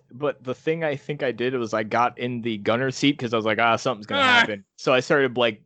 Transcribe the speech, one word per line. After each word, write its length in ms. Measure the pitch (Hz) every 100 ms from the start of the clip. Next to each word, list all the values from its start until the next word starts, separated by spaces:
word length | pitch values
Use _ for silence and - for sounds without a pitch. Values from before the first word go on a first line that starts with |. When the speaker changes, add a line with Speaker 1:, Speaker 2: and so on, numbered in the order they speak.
| _
Speaker 1:
but 300 | 123 143 -
the 120 | 127
thing 300 | 123 - 165
I 100 | 160
think 300 | 143 - 147
I 80 | 135
did 200 | 113 123
was 200 | 131 113
I 80 | 110
got 340 | 110 113 120 -
in 240 | 123 120
the 180 | 117 110
gunner 340 | 104 117 131
seat 260 | 127 143 147
'cause 160 | 120
I 20 | 113
was 80 |
like, 140 | 110 107
"Ah, 160 | 117
something's 320 | 113 135 107 104
gonna 140 | 277
Speaker 2:
Ah. 20 | 262 240
Speaker 1:
happen." 240 | 120 104 - -
So 180 | -
I 60 | 127
started, 360 | 127 151 135 120
like, 240 | 120 104